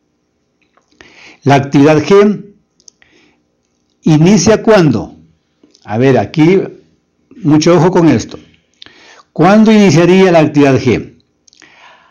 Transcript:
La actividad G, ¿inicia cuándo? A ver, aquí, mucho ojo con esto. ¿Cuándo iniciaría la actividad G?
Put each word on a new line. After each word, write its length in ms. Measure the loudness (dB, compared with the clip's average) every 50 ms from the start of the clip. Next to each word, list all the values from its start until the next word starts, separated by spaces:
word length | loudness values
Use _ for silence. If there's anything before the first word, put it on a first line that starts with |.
| _ _ _ _ _ _ _ _ _ _ _ _ _ _ _ _ _ _ _ -20 -20 _ _ _ -20 -20 _ _ -4
La 120 | -2 -2
actividad 460 | -2 -2 -2 0 0 2 2 0 0
G, 540 | 0 0 2 2 2 0 -2 -6 -12 -20 -20 _ _ _ _ _ _ _ _ _ _ _ _ _ _ _ _ _ _ _ _ _ _ _ _ _ _ _ _ _ -2
¿inicia 600 | 0 0 2 2 2 0 0 0 0 -2 0 0
cuándo? 540 | 0 2 2 2 0 -2 -4 -8 -12 -18 -20 _ _ _ _ _ _ _ _ _ _ _ _ _
A 140 | -10 -6
ver, 200 | -2 0 0 0
aquí, 420 | 0 -2 -4 -4 -2 0 0 0 0 -2 -6 -12 -20 _ _ _ _ _ _ _ _ _ _ _ -8 -4
mucho 320 | -2 -2 0 0 0 0
ojo 160 | 0 0 -2
con 160 | 0 0 0
esto. 320 | 0 0 -2 -4 -10 -16 -20 -20 _ _ _ _ _ _ _ -20 -20 _ _ -20 -20 -20 -20 _ _ -6
¿Cuándo 380 | -2 0 2 2 2 2 2
iniciaría 600 | 2 2 2 2 2 2 2 2 2 2 2 2
la 80 | 2 0
actividad 400 | 0 0 0 0 0 0 0 -2
G? 380 | -2 -2 -4 -4 -6 -12 -20 _ _ _ _ _ _ _ _ _ _ _ _ _ -20 -20 _ _ _ _